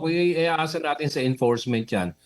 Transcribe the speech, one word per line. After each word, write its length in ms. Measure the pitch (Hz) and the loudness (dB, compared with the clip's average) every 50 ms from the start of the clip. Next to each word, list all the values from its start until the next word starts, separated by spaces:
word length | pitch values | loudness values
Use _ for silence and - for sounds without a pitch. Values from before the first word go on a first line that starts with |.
kung 100 | 160 160 | 0 0
i-, 240 | 165 175 175 175 175 | 0 2 2 2 2
iaasa 420 | 160 165 170 165 156 160 160 160 170 | 2 2 2 2 0 0 -2 -2 -4
natin 280 | 160 151 147 - 156 | -2 -2 -2 -2 -2
sa 140 | 143 - 147 | -2 -2 0
enforcement 640 | 127 131 131 127 131 120 120 117 - 127 123 113 113 | 0 0 0 2 2 2 2 2 0 -2 -2 -2 -2
yan, 240 | - - 101 92 87 82 - _ | -2 -2 -2 -2 -4 -6 -10 _